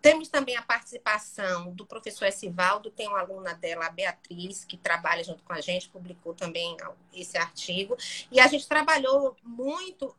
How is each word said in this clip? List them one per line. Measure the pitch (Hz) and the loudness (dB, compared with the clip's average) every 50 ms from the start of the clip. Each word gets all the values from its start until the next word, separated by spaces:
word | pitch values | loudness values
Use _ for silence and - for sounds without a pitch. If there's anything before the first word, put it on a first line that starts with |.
Temos | - 294 311 320 320 - | 10 10 8 8 2 -2
também | - 294 269 247 247 240 | -2 -2 -2 0 -4 -6
a | |
participação | 226 _ 233 233 - - - 240 _ 220 214 214 - - - - 202 185 185 175 175 175 180 | -2 _ -2 -2 -2 -8 -18 -6 _ 0 0 0 -2 -8 -10 -6 -4 -2 -2 -4 -4 -8 -12
do | 185 202 | -14 -16
professor | _ - 220 - 220 208 - 214 | _ -16 -12 -12 -12 -8 0 0
Esivaldo, | 196 196 - - 185 175 175 180 185 202 208 208 220 | 0 0 -2 -10 -10 -2 2 4 4 4 2 -2 -10
tem | - - 220 208 | -10 -8 -6 -4
uma | 208 196 | -2 -2
aluna | 180 180 190 190 190 180 165 | -2 -4 -8 -8 -8 -8 -8
dela, | 170 170 165 170 170 165 | -6 -6 -6 -4 -4 -4
a | 165 | -6
Beatriz, | 170 170 190 185 - _ _ - 175 175 175 190 196 - - | -4 -2 -4 -4 -4 _ _ -16 -12 -10 -10 -10 -10 -12 -14
que | _ - 175 | _ -18 -8
trabalha | _ - 170 170 170 160 170 170 170 | _ -2 -2 0 2 0 0 0 -2
junto | 175 170 - _ | -8 -10 -14 _
com | _ 175 | _ -8
a | 160 | -8
gente, | 147 - 175 185 - - | -4 -4 -4 -4 -4 -8
publicou | _ 190 180 175 175 175 _ 170 170 | _ -16 -14 -14 -16 -14 _ -12 -10
também | - 185 170 165 165 170 170 165 160 - 160 - _ _ _ - | -8 -8 -8 -6 -6 -6 -6 -8 -10 -14 -14 -16 _ _ _ -16
esse | 180 175 - - 175 | -14 -14 -6 -2 -2
artigo. | 170 - _ - - - 175 185 196 202 240 254 - - - - - _ | -2 -2 _ -12 -8 -6 -4 -4 -2 -4 -4 -6 -6 -10 -10 -10 -12 _
E | 247 254 | 8 10
a | 254 277 | 10 10
gente | 285 285 - - | 8 2 0 2
trabalhou | 302 302 302 311 320 294 269 262 269 277 277 262 254 _ | 2 2 4 4 2 4 4 4 4 4 4 2 -2 _
muito | _ 240 233 240 254 277 302 349 370 370 359 _ 277 269 - | _ -16 -10 -6 -4 -4 -4 -4 -6 -8 -10 _ -12 -12 -12